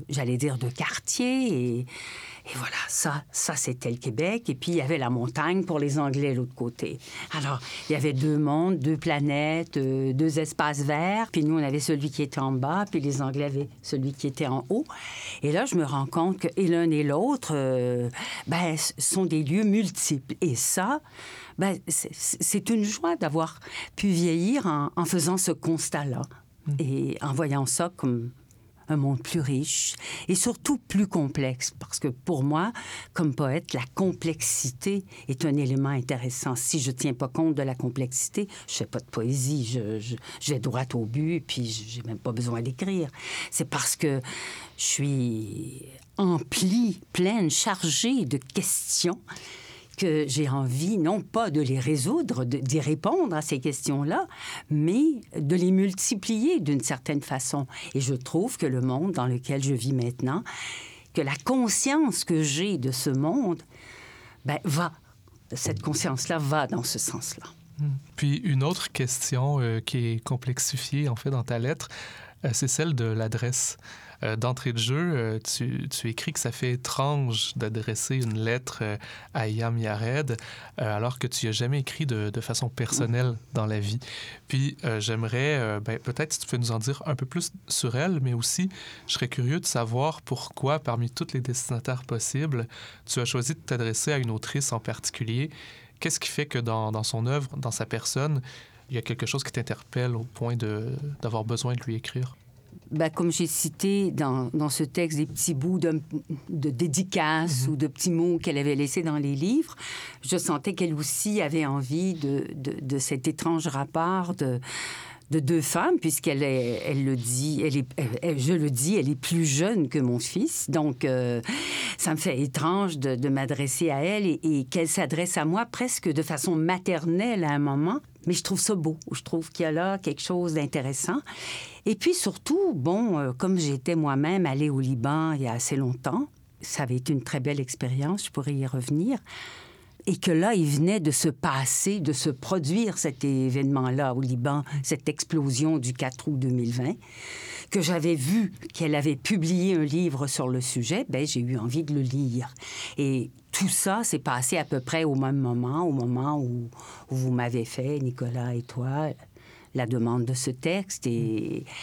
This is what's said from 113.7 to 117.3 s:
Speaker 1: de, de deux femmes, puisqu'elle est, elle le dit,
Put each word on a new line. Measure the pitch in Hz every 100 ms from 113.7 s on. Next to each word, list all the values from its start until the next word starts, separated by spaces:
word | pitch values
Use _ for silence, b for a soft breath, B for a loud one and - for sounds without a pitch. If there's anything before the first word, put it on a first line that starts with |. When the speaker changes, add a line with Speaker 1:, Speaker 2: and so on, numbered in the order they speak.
| 139 139 165 165 190 175
Speaker 1:
de, | 180 139 123 127 B B B B B -
de | 156
deux | 131 170
femmes, | 156 170 240 370
puisqu'elle | 160 156 - 139
est, | 143 131 120 120 -
elle | 139
le | 139 135
dit, | 117